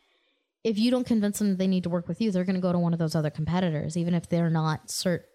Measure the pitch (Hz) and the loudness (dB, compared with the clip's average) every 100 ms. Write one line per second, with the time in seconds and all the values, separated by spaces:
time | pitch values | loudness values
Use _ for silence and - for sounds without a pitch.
0 | _ _ _ _ _ _ 220 208 240 247 | _ _ _ _ _ _ -2 2 2 2
1 | 254 226 202 202 208 185 190 185 175 175 | 2 0 0 0 0 2 2 0 0 -4
2 | 170 165 226 185 180 190 180 175 170 170 | -4 -2 0 0 0 0 0 2 2 0
3 | 160 160 151 - 156 180 180 151 156 175 | 0 0 -2 -2 -2 0 0 -2 -2 -2
4 | 170 175 - 170 170 160 156 156 - - | 0 0 0 0 2 2 0 -2 -6 -4
5 | 190 170 - | -2 -2 -6